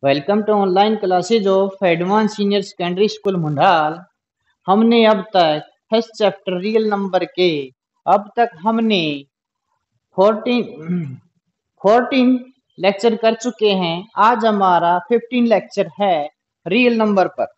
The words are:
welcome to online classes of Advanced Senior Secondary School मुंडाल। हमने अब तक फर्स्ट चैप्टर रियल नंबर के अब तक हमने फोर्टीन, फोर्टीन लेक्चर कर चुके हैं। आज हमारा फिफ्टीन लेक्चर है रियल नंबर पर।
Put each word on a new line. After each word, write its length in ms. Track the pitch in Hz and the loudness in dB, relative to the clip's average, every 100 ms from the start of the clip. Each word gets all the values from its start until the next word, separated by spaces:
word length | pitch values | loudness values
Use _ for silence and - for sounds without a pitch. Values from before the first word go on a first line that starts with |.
welcome 420 | 139 139 147 208 | 0 -2 0 -2
to 80 | 214 | 0
online 460 | 208 196 185 208 214 | 0 0 2 0 0
classes 480 | 190 180 175 226 196 | -2 -2 0 0 2
of 320 | 190 196 190 | 0 0 -2
Advanced 560 | 190 170 175 208 214 202 | -2 0 0 0 0 -2
Senior 240 | 202 202 | -2 -2
Secondary 480 | 196 - 175 180 208 | -4 -8 -8 -2 -2
School 300 | 214 202 190 | -2 -4 -2
मुंडाल। 520 | 156 143 180 170 151 165 180 _ _ _ _ _ - | -4 0 2 2 0 -6 -16 _ _ _ _ _ -2
हमने 380 | 196 226 233 220 | 2 4 4 4
अब 160 | 214 185 190 | 2 0 0
तक 340 | 165 151 - _ _ | 2 0 -6 _ _
फर्स्ट 200 | 220 226 - | -2 -2 -2
चैप्टर 400 | 190 190 - 180 | -2 -2 -8 -6
रियल 280 | 190 220 220 | -2 -2 0
नंबर 340 | 202 196 180 175 - | -2 -2 -4 -4 -2
के 100 | 180 156 135 127 _ _ - | 0 0 -8 _ _ _ 0
अब 220 | 196 208 - | 0 0 -2
तक 140 | 233 160 185 | -4 -2 -4
हमने 340 | 226 226 208 160 143 139 _ _ _ _ _ _ _ _ - | -2 0 0 -2 -6 -12 _ _ _ _ _ _ _ _ 0
फोर्टीन, 1000 | 196 220 247 247 170 143 156 175 151 127 _ _ _ _ _ _ | 2 2 -2 -2 -4 -10 -8 -8 -8 -14 _ _ _ _ _ _
फोर्टीन 560 | 190 233 294 277 254 254 247 _ _ _ | 2 2 2 2 2 2 -4 _ _ _
लेक्चर 380 | 185 202 240 220 | -2 0 0 2
कर 100 | 226 226 247 | 0 0 -6
चुके 260 | 240 214 190 | -2 0 0
हैं। 140 | 180 170 208 - 214 | -2 -6 -10 0 2
आज 160 | 240 | 2
हमारा 540 | 220 208 190 175 170 175 175 | 0 2 2 2 2 0 0
फिफ्टीन 380 | 233 233 247 240 202 | -4 -2 -2 2 0
लेक्चर 340 | - - 170 - | 0 -6 -6 -2
है 140 | 202 165 147 _ _ _ - | 0 0 -2 _ _ _ -4
रियल 320 | 202 247 226 | 2 2 2
नंबर 300 | 214 196 175 - | 0 2 0 -2
पर। 120 | 107 | -8